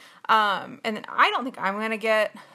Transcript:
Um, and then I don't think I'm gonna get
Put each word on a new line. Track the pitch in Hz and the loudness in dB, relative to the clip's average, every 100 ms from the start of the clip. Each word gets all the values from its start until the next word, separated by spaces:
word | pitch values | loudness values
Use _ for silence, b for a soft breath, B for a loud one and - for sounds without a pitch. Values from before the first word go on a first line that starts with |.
| B B - | B B 2
Um, | 220 208 185 - - | 4 4 0 -6 -10
and | 226 214 | -8 -8
then | - | -4
I | - 330 | 2 2
don't | 403 | 2
think | 247 - | -4 -6
I'm | 185 202 | -4 -4
gonna | 220 220 | -4 -2
get | 220 214 214 - B | 0 2 0 -4 B